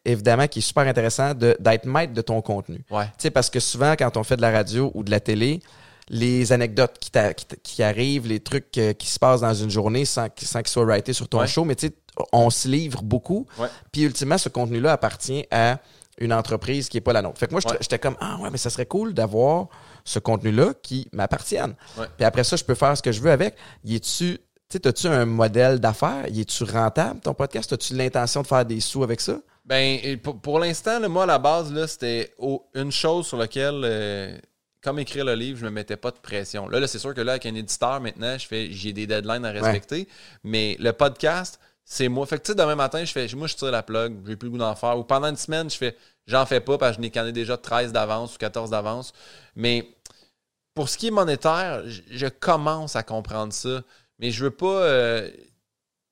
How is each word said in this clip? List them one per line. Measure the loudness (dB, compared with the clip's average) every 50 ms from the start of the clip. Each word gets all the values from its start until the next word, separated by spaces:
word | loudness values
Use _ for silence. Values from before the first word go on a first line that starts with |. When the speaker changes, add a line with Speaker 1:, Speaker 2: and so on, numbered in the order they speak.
| 0
Speaker 1:
évidemment, | 0 0 4 4 4 6 6 4 2
qui | 0 -2
est | -2
super | 0 2 2 2 4
intéressant | 4 2 2 2 2 2 0 0 2
de, | 4 6 6 6 6
d'être | 6 4 4 4 2
maître | 0 0 0 0 0 -2
de | -6 -4
ton | -2 -2 -2 -2
contenu. | -2 -4 -4 -4 -8 -12 -14 -12 -6
Speaker 2:
Ouais. | -4 -4 -4
Speaker 1:
Tu | -4 -6 -4
sais, | -2 0
parce | 2 2 2 2
que | 0 0
souvent, | 0 0 0 2 4 4 4
quand | 4 2 2 2
on | 0 0
fait | 0 2
de | 4 4
la | 4
radio | 4 4 2 2 0 0 0 0 -2
ou | -4 -2
de | 0
la | 0 0
télé, | 2 2 2 2 2 0 0 -2 -6 -14 -20 -20 -20 -20 -20 -20 -14 -6
les | -4 0 2 2 4 4 4 4 4
anecdotes | 4 4 2 2 2 2 2 2 -6
qui | -10 0
t'a-, | 2 2 2 2 0
qui | -4 -10
t-, | -14 -16 -16 -14
qui | -12 -2 0 2
arrivent, | 2 2 2 0 0 0 0 0
les | -2 -4 -4
trucs, | -2 -2 -4 -4 -4 -2 0 2
euh, | 2 2 2
qui | 0 -4 -4
se | 0 4
passent | 6 6 6 6 6
dans | 2 2
une | 2 0 0
journée | 0 2 2 2 2 0 0
sans | 0 0 -2 -4 -4
qu-, | -6 -8 -8
sans | -6 -4 -4
qu'ils | -4 -2 2
soient | 2 4
writés | 4 4 2 2 0 -4
sur | -4 -4 0
ton | 2 2
Speaker 2:
Ouais. | 2
Speaker 1:
show, | 2 2 0 2
mais | 2 0
tu | 0 -2 -6
sais, | -6 _ _ _ -8 -8 -4 4 6
on | 6 6 6
se | 6 2 0
livre | 2 2 0 0 -2 -6 -6 -2
beaucoup. | 0 -2 -2 0 -2 -2 -2 -2 -6 -6 -6
Speaker 2:
Ouais. | -6 -6 -6 -10 -20 _ 0
Speaker 1:
Puis | 2 2
ultimement, | 2 2 0 0 2 2 2
ce | 0 -2
contenu-là | -2 -2 -2 0 0 2 2 4 2
appartient | 4 2 -2 -2 -2 -6 -4 -4 -4 -4 0 2
à | 4 4 4 2 0 _ _ _ -20 -20 _ _ -4
une | -2 0 0
entreprise | 0 0 0 -4 -4 -2 -2 -4 -4 -4 -4
qui | -4
est | -2 0
pas | 2 2
la | 2 2
nôtre. | 0 -4 -4
Fait | -4
que | -2 0
moi, | -2
je | 0 0
Speaker 2:
Ouais. | -2 -2
Speaker 1:
j'étais | -2 -2 -4 -2
comme, « | -2 -2 -4 -4
Ah | -6 -8 -6 -6
ouais, | -6 -6
mais | -6 -4
ça | -4 -4
serait | -4 -4 -6
cool | -2 -2 -2 -2 -2 0
d'avoir | 0 0 0 2 4 4 4 4 2 0 -4 -10 -20 -20 -20 -20 -18 -10
ce | -6 -6 -4
contenu-là | 0 0 0 0 2 2 4 4 4 4 2 -4 -10
qui | -8 -8 -8 -8 -8 -6
m'appartienne. » | -4 -2 -2 -2 -4 -4 -4 -4 -2 -2 -4 -6 -10 -18 -18 -12 -10
Speaker 2:
Ouais. | -10 -10 -4
Speaker 1:
Puis | 2 2
après | 4 4 4 2
ça, | 2 2
je | 0 0
peux | 0 0
faire | 4 4 2 2
ce | 2 0
que | 0 -2
je | 2
veux | 4 4
avec. | 6 6 4 0 -2 -6 -20 -20 -20 -14 -6
Y | -4 -4
est-tu, | -2 -2 -4 -2 0 0 -2 -2 -4
tu | _ _ _ _ _ -8 -6
sais, | 0
t'as-tu | 2 2 2 2 2
un | 2 4 4 4
modèle | 4 4 4 4 4 6 6 6 6 6 4
d'affaires ? | 2 2 2 2 0 -2 -2 -2 -6 -4
Y | -4 -4
est-tu | -4 -2 -2 -4 -4
rentable, | -2 0 2 2 2 2 2 0 0 -2 -4
ton | -4 -4 -2
podcast ? | -2 -4 -4 -4 -6 -6 -4 -6
As-tu | -4 -4 -4 -2
l'intention | -2 -2 0 0 0 0 0 -2 -2 -2
de | 2
faire | 2 2 2
des | 2 0 -4
sous | -4 -4 -2 -2 -2
avec | -2 -2 -4
ça ? | -2 -4 -4 -6 -8 _ _ _ _
Speaker 2:
Ben, | 0 2 2 2 2 0 -2 -4
et | -6 -6
pour, | -6 -8 -10 -10 -8
pour | -6 0 0 2
l'instant, | 2 0 -2 -2 -2 -2 -2 0
là, | -2 -2
moi, | 0 2 4
à |
la | 4 4 4
base, | 4 4 2 2 0 -2 -4
là, | -4 -4
c'était | -4 -6 -6 -4 -2 -2 -2 -4 -6 _ -8
au-, | -4 -4 -4 -4 _ _ -8
une | -6 -6 -4
chose | -2 0 2 2 2 0 -2 -4
sur | -2
laquelle, | -4 -4 -2 -2 -2 -2 -2 -2 -2 -2
euh, | -2 -2 -2 -2 -4 -4 -6 -6 -8 -12 -16 -18 _ _ _ _ _ _ _ -6
comme | -6 -4 -4
écrire | -6 -6 -6 -4 -2
le | -2 -2
livre, | -2 -2 -6 -8 -8
je | -8
me | -8
mettais | -6 -8 -6 -8 -8
pas | -6 -6 -8
de | -10 _
pression. | -14 -8 -8 -8 -8 -6 -10 -10 -8 -2
Là, | -2 -2
là, | -2 -2
c'est | -4 -6
sûr | -8 -8 -6
que | -4
là, | -2 -2 -2
avec | -4 -4
un | -6 -8
éditeur, | -8 -6 -6 -4 -2 0 0 0 -2
maintenant, | -6 -8 -10 -6 -6 -6 -6
je | -6 -10 -8
fais, | -6 -6 -6 -6 -8
j'ai | -10 -8 -8 -6
des | -6 -4
deadlines | -2 -2 -4 -2 -2 -4 -4 -4
à | -6 -6
Speaker 1:
Ouais. | -2
Speaker 2:
respecter. | 0 0 0 0 -4 -6 -8 -8 -8 -10 -14 -20 -20 -20 -20 _ -10
Mais | -4 -2 0 0 0 -2 -2
le | 0 -2 2
podcast, | 2 2 0 2 0 0 0 0 0 -6 -10 -14 -18 _ _ _ _ _
c'est | -12 -4 -2 -2 0
moi. | 0 -2 -4
Fait | -4 -6
que, | -6 -4
tu | -4 2
sais, |
demain | 2 2 2 4
matin, | 0 0 0 -2 -4 -6
je | -4 -4
fais, | -4 -6 -6 -6
moi, | -8 -8
je | -8 -8
tire | -6 -4 -2
la | -2 -2 -4
plug, | -2 -2 -2 -2 -2 -4 -10 -10
j'ai | -10 -10
plus | -10 -8 -8
le | -6
goût | -2
d'en | -2 -2 -2
faire. | -2 -2 -2 0 0
Ou | 0
pendant | 2 2 2 2 0
une | -4 -4
semaine, | -6 -6 -4 -4 -4 -4
je | -6
fais, | -4 -6 -6 -6 _ _ _ _ _ _
j'en | 0 2 2 2
fais | 4 2 0
pas | 2 0 0
parce | 2 2 0 0
que |
je | -2
n'ai, | -8 -6
qu'en | -4 -4 -4
ai | -4 -4
déjà | -6 -4 -4 -6
treize | -6 -6 -2 -2 -2 0 0 0
d'avance | -2 0 0 -2 -4 -6 -8 -10
ou | -8
quatorze | -8 -6 -6 -6 -6 -4
d'avance. | -4 -4 -2 -4 -6 -8 -10 -14 -18 _ -20 -20 -20 -20 -20 _ -10
Mais | -4 -2 0 0 0 -4 -8 _ _ _ -20 -20 _ _ _ _ _ _ _ _ _ _ _ -8
pour | -6 -4 -4
ce | -4 -4
qui | -4 -2
est |
monétaire, | 2 2 2 2 0 0 2 2 2 2 0 -4 -6 -8 -8
je, | -10 -14 -16 -18 -14
je | -8 -4 -4
commence | -4 -4 -4 2 2 2 4 4 0 -2 -2 -4 -6 -6
à | -6 -6
comprendre | -4 -6 -8 -6 -6 -6 -6 -6 -6 -8
ça. | -8 -6 -6 -6 -6 -8 _ _ _ _ _ _ -8
Mais | -6 -6
je | -4 -2 -2
veux | -4
pas, | -2 0 -2 0 2 2 4
euh, | 4 4 4 4 4 2 -2 -4 -6 -12 -18 -20 _ _ _ _ _ _ _ _ _ _ _ _ _